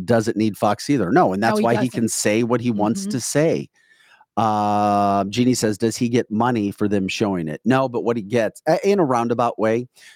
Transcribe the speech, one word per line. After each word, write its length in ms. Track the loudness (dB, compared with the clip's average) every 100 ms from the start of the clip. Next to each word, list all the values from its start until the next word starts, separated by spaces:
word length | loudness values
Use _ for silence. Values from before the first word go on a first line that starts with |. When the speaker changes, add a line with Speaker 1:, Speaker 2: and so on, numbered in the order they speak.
Speaker 1:
doesn't 320 | 0 2 2 0
need 200 | 0 0
Fox 320 | -2 0 0
either. 220 | 0 2
No, 200 | 2 2
and 80 | 2
Speaker 2:
No, 60 | 0
Speaker 1:
that's 100 | 2
Speaker 2:
he 40 |
Speaker 1:
why 100 | 2
he 120 | 2 0
Speaker 2:
doesn't. 40 |
Speaker 1:
can 160 | -2 -2
say 340 | -2 0 0
what 180 | 0 0
he 120 | 0
wants 300 | 0 0 -2
Speaker 2:
Mm-hmm. 80 | -4
Speaker 1:
to 100 | -6
say. 480 | -2 0 0 0 -6 _ _ _ _ _ _ -2
Uh, 880 | 0 0 0 2 2 2 2 0
Jeannie 300 | -2 0 0
says, 240 | 2 0 0
"Does 180 | -2 -2
he 120 | -2
get 220 | 0 -2
money 400 | 0 0 0 -2
for 180 | -2 -2
them 200 | 0 -2
showing 400 | -2 -2 -2 -4
it?" 120 | -4
No, 240 | 0 2 0
but 140 | -2
what 140 | -2 -4
he 60 |
gets, 400 | -2 -2 -2 -4 -2
a-, 100 | 0 2
in 120 | 2
a 40 |
roundabout 540 | 2 0 0 0 -2 0
way, 300 | 0 0 -4 _ -20